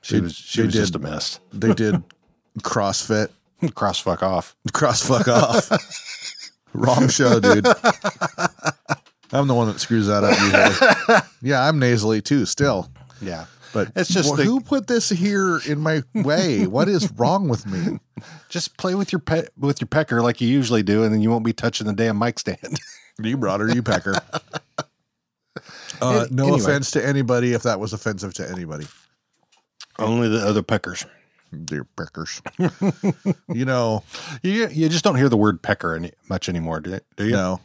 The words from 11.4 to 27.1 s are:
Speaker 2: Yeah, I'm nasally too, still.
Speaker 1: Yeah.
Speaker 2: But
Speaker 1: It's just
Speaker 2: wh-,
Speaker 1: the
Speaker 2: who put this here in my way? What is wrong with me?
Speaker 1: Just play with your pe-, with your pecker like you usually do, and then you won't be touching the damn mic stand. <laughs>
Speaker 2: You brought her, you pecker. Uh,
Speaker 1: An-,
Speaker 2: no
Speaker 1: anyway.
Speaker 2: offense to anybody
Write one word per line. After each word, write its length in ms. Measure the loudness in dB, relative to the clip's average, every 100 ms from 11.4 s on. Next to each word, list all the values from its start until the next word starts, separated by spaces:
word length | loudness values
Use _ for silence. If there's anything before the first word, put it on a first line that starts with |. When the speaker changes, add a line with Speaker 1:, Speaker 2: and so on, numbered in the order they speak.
Speaker 2:
Yeah, 240 | 0 2 2
I'm 120 | 4
nasally 420 | 2 2 2 0
too, 240 | 2 0 0
still. 440 | 0 0 0 -6 -16 -20 -14
Speaker 1:
Yeah. 240 | -12 -10 -14 -20 -8
Speaker 2:
But 180 | -4 -4 -4
Speaker 1:
It's 140 | 0
just 220 | 2 2
Speaker 2:
wh-, 20 | 2
Speaker 1:
the 80 |
Speaker 2:
who 160 | 2 0
put 260 | 0 -4 0
this 220 | -2 0
here 520 | -2 0 0 0 -2 -2
in 140 | -2
my 220 | 0 -2 -2
way? 520 | -2 0 2 2 0 0
What 220 | 2 2
is 220 | 2 -2
wrong 360 | 0 2 2 0
with 180 | -2 -4
me? 320 | -4 -4 -6 _ -20 -20 -20 _
Speaker 1:
Just 260 | -8 -8 -4
play 180 | -2
with 180 | -2 -2
your 60 | -4
pe-, 260 | 0 -2 -2 -2
with 220 | -2 -2
your 60 | -2
pecker 320 | 0 0 2
like 180 | 2 2
you 60 | 2
usually 340 | 2 2 0
do, 220 | 2 2
and 80 | 4
then 60 | 2
you 80 | 2
won't 140 | 2
be 80 | 0
touching 320 | -2 -4 -4 -4
the 60 |
damn 240 | -2 0 0
mic 200 | -2 -2
stand. 400 | -8 -8 -8 -8
<laughs> 60 | -8 -20 _ -8
Speaker 2:
You 140 | -4 -2
brought 240 | -2 0
her, 80 | 0
you 140 | 0
pecker. 320 | 0 -2 0 -4 -4 -10 _ -16 _ -14 -14 _ _ _ _ _ _ -20 -20 -20 -18 -4
Uh, 260 | 0 0 0
Speaker 1:
An-, 60 |
Speaker 2:
no 100 | 0
Speaker 1:
anyway. 160 | 2 2
Speaker 2:
offense 300 | 2 0 0
to 140 | -2
anybody 460 | 0